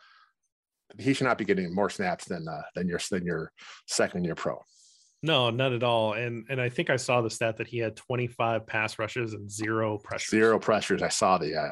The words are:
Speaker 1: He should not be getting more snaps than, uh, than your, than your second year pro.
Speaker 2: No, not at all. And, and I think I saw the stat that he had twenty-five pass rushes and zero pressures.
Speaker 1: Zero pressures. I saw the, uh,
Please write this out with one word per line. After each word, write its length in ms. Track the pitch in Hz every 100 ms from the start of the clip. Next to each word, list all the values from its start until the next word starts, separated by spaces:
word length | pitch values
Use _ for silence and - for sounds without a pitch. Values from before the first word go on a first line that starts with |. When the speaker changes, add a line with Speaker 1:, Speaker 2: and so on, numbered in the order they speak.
| _ - _ _ _ _ _ _ _ 107
Speaker 1:
He 160 | 120
should 120 | 135 131
not 120 | 113
be 80 | 101
getting 300 | 95 90 92
more 160 | 98
snaps 340 | - 92 85 -
than, 220 | 90 80
uh, 160 | 76 76
than 140 | - 90
your, 120 | 87 -
than 120 | 92
your 280 | 87 80 80 - - - -
second 360 | - 104 90
year 100 | 87
pro. 260 | 80 - 62 - _ _ _ _ _
Speaker 2:
No, 300 | 151 147 120
not 220 | 117 135
at 100 | 120
all. 300 | 120 117 110
And, 320 | 107 120 117 113
and 100 | 135
I 100 | 123
think 200 | 123 175
I 80 | 131
saw 240 | - 123
the 80 | 113
stat 280 | - 117 110
that 100 | 110
he 100 | 120
had 180 | 113 110
twenty-five 720 | - 123 123 - 117 113 110
pass 320 | 110 110 -
rushes 360 | 107 127 117
and 160 | 107 104
zero 500 | 101 110 110 110 107
pressures. 320 | - 107 -
Speaker 1:
Zero 260 | 110 110 113
pressures. 460 | - 107 - 92
I 60 | 85
saw 280 | - 101 90
the, 180 | 76 78
uh, 140 | 76